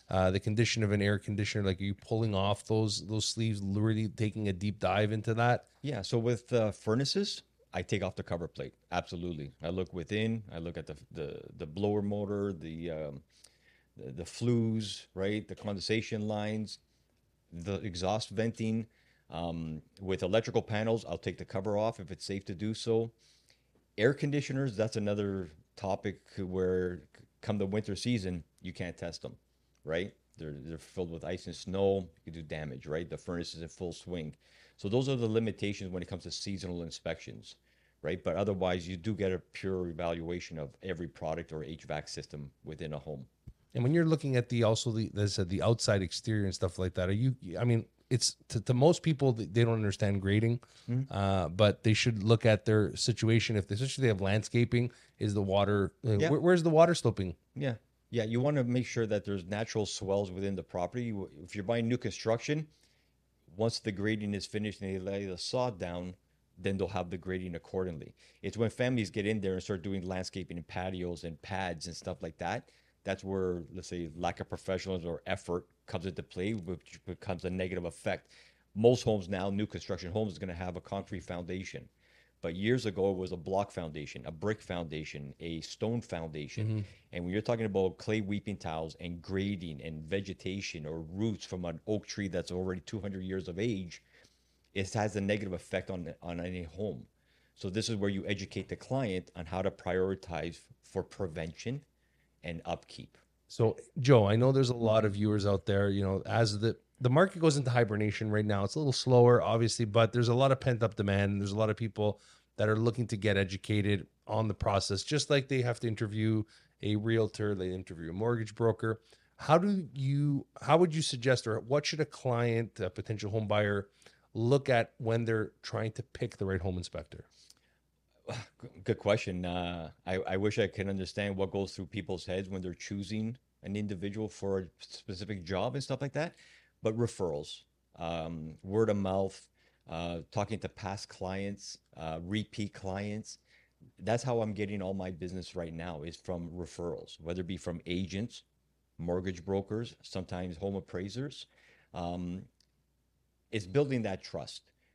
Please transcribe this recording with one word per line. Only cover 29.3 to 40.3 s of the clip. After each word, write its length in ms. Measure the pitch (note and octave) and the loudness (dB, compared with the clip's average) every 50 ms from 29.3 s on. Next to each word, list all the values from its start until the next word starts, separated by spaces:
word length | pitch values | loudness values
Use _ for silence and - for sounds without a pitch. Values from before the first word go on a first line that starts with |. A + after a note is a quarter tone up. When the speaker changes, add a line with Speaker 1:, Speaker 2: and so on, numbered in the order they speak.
| - - _ _ _ _ _ _ _ _ - | -12 -14 _ _ _ _ _ _ _ _ -6
Speaker 2:
right? 280 | - D#2+ E2+ F#2+ G2+ - _ _ _ _ | -2 -2 0 -2 -2 -6 _ _ _ _
They're, 180 | - D#2+ D2+ D2 C#2+ C2+ | -12 -10 -10 -10 -10 -10
they're 140 | D#2 E2 D#2 | -10 -10 -12
filled 320 | - - - - F#2 E2+ | -12 -10 -6 -6 -6 -4
with 140 | E2 E2 - | -6 -8 -6
ice 220 | D#2 F#2 F2+ - | -6 -6 -6 -6
and 80 | F2+ E2 | -10 -12
snow. 520 | - - - F2+ G2 G2 G2 G2 G2 F#2 E2+ - _ - | -10 -8 -4 0 4 4 4 4 4 0 -6 -10 _ -16
You 80 | - D#2+ | -14 -12
can 20 | |
do 80 | E2 E2 | -12 -10
damage, 440 | D2 E2 D#2 D#2 D2+ B1+ C2+ - | -8 -8 -8 -6 -8 -8 -10 -6
right? 220 | D2+ D2 D#2+ F2 D#2 | -4 -4 -4 -4 -4
The 80 | D#2 | -8
furnace 380 | D2+ - - F2+ E2+ E2+ - - | -10 -8 -6 -6 -6 -6 -6 -8
is 80 | E2 E2+ | -10 -12
in 60 | D#2+ | -12
full 240 | - - F#2 F2 E2 | -10 -8 -8 -8 -8
swing. 440 | - - - F2+ F2 D#2 D2+ D#2 - _ _ - - - - _ | -8 -10 -8 -8 -6 -6 -8 -10 -14 _ _ -20 -20 -20 -20 _
So 120 | - - G2+ | -8 -4 0
those 200 | G2+ B2 C3+ C3 | 2 2 2 2
are 80 | C#3 | 0
the 100 | B2 A#2 A2 | 0 0 2
limitations 600 | A2 A2+ A2+ A2 G2 - - G2+ G2 - G2+ F#2 | 2 2 2 0 -2 -2 -2 -4 -4 -4 -6 -8
when 120 | F2+ F#2 F2 | -6 -6 -6
it 40 | - | -6
comes 160 | G2+ F2 - | -8 -8 -8
to 60 | F2 | -8
seasonal 520 | - - - G2+ G2+ F#2 E2+ F2+ F2 F2 E2+ | -10 -8 -6 -6 -6 -6 -6 -6 -6 -6 -6
inspections, 720 | E2 - - - E2+ E2 - - - A1 G#1 G#1+ - - _ _ _ _ _ _ _ _ _ - | -8 -10 -8 -6 -4 -4 -6 -6 -12 -16 -16 -16 -18 -20 _ _ _ _ _ _ _ _ _ -4
right? 200 | D2 F2 F#2 - | -2 -2 -2 0
But 140 | F#2+ E2 | 0 0
otherwise, 500 | F2 G#2 G2+ G2+ F#2 F#2 F2+ F2+ F#2 E2+ | 2 2 2 2 2 2 2 0 0 -2
you 100 | E2+ F#2 | -4 -8
do 180 | F2 D#2+ A2 G#2+ | -6 -4 -4 -2
get 180 | F#2+ G2+ F#2+ F#2 | 0 0 0 0
a 60 | F2 | -2
pure 500 | - _ - - - G2 F#2+ F#2 F2+ F2 | -4 _ -12 -8 -4 -2 -2 -2 -2 -4
evaluation 720 | E2+ D#2+ F2 E2+ E2+ E2+ E2 E2 | -4 -4 -2 -2 -2 -2 -2 -4